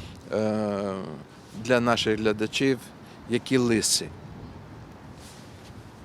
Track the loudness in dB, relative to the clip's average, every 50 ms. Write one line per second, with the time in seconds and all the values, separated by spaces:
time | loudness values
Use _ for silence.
0 | -12 -12 -12 -14 -8 -2 0 2 2 2 2 2 2 0 0 0 0 -2 -2 -4
1 | -4 -8 -8 -10 -12 -16 -18 -20 -18 -14 -10 -4 2 4 4 6 6 6 4 4
2 | 4 2 2 4 4 4 4 4 0 0 0 2 4 4 2 2 -2 -12 -16 -18
3 | -18 -18 -18 -12 -4 0 0 0 2 4 4 4 6 6 6 4 4 4 2 2
4 | 0 -2 -10 -12 -14 -14 -14 -14 -14 -14 -14 -14 -16 -16 -16 -16 -16 -16 -18 -18
5 | -18 -18 -16 -16 -16 -16 -16 -18 -18 -18 -18 -18 -18 -16 -16 -16 -16 -16 -18 -18